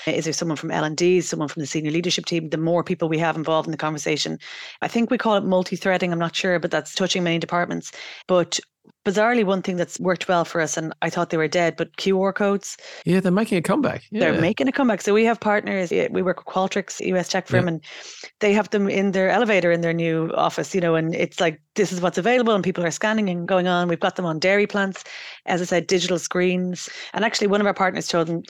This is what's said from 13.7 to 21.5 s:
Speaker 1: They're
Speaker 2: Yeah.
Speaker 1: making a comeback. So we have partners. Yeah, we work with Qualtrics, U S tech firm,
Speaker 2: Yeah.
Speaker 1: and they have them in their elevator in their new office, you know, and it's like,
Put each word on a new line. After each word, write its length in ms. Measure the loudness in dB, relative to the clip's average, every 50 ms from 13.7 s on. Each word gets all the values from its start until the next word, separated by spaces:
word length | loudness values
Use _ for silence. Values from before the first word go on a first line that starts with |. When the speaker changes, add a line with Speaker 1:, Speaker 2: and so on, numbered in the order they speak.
| 2 2 2 0 -2 -4 -8 -6
Speaker 1:
They're 240 | -2 0 2 2 2
Speaker 2:
Yeah. 60 | 2
Speaker 1:
making 280 | 2 2 2 0 0 0
a 40 |
comeback. 300 | 2 2 2 2 2 0
So 120 | 2 2 4
we 100 | 4 4
have 160 | 4 2 2
partners. 500 | 0 0 0 0 0 -2 -2 -2 -2 0
Yeah, 160 | 0 0 0 0
we 120 | 0 0
work 160 | 0 0 -2 -4
with 140 | -6 -4
Qualtrics, 520 | -2 0 0 0 0 -4 -4 -6 -8 -6 -2
U 100 | -2 0
S 120 | 0 0 -2
tech 180 | -2 -4 0 2
firm, 160 | 2 2 2
Speaker 2:
Yeah. 100 | 2 -2
Speaker 1:
and 60 | -6 -8 -14 -18 -18 -18 -18 -18 -18 -18 -18 _ 0
they 120 | 2 2
have 180 | 4 2 2 0
them 180 | 0 0 0 0
in 240 | 0 0 0 2
their 180 | 2 2 2 2
elevator 400 | 2 2 2 4 4 4 4 4
in 80 | 2 2
their 120 | 2 0
new 400 | 0 0 0 0 0 0 0 0 0
office, 400 | 2 2 2 0 -2 -4 -2 -2
you 60 | 0
know, 140 | 2 2 2
and 200 | 2 0 0 -2
it's 260 | -2 -2 -2 -2 0
like, 200 | 0 0